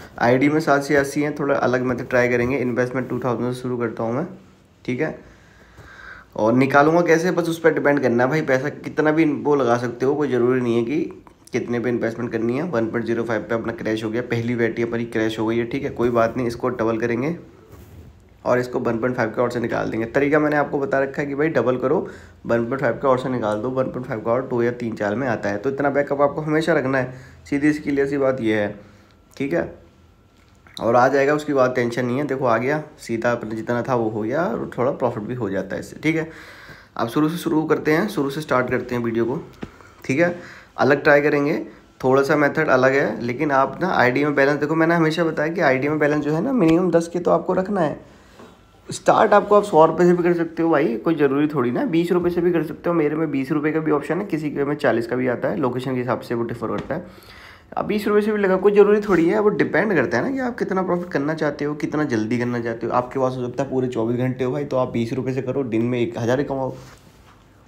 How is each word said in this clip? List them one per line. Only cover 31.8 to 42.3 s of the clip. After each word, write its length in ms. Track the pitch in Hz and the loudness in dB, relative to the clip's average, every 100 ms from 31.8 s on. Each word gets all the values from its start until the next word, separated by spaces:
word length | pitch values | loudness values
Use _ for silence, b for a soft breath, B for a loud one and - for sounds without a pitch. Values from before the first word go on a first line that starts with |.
| 117 131 123 | -2 -2 -2
नहीं 120 | 127 | -2
है। 80 | 147 | -2
देखो, 200 | 135 127 | -2 0
आ 100 | 113 | 0
गया 240 | 127 151 147 - | 0 -4 -6 -14
सीधा, 340 | - 113 120 | -6 -2 -2
अपने 240 | 120 107 113 | -2 -4 -8
जितना 260 | 110 120 | -4 -4
था 120 | 120 | -2
वो 140 | 123 110 | -2 -2
हो 120 | 110 | -2
गया 220 | 110 147 | -4 -2
और 260 | 190 73 - - | -2 -4 -6 -4
थोड़ा 140 | 123 | -2
profit 300 | - 120 113 | -2 -4 -4
भी 120 | 104 | -8
हो 160 | 123 101 | -6 -4
जाता 260 | 95 - - | -4 -6 -8
है 40 | |
इससे, 160 | - - | -10 -6
ठीक 180 | 156 160 | -2 -2
है। 120 | 160 B B B B B B - | -4 B B B B B B -6
अब 120 | 117 | -4
शुरू 200 | 147 156 | 0 0
से 80 | 170 | 0
शुरू 240 | 165 156 | -2 0
करते 280 | 156 139 147 | 0 0 2
हैं, 140 | 156 208 | 0 0
शुरू 220 | 160 139 | -2 -4
से 100 | 143 | -4
start 300 | - 127 117 | -2 -2 0
करते 240 | 123 - | -2 -2
हैं 80 | 120 | -4
video 200 | 117 113 | -2 -2
को, 160 | 117 160 - B B B B B | -2 -4 -10 B B B B B
ठीक 160 | - 135 | -4 0
है। 140 | 170 175 B B B - | 0 -2 B B B 0
अलग 240 | 123 139 | 2 4
try 200 | 156 147 | 6 6
करेंगे, 360 | 147 147 143 196 - B B - | 4 2 0 -2 -6 B B -2
थोड़ा 180 | 131 131 | 2 4
सा 140 | 139 | 4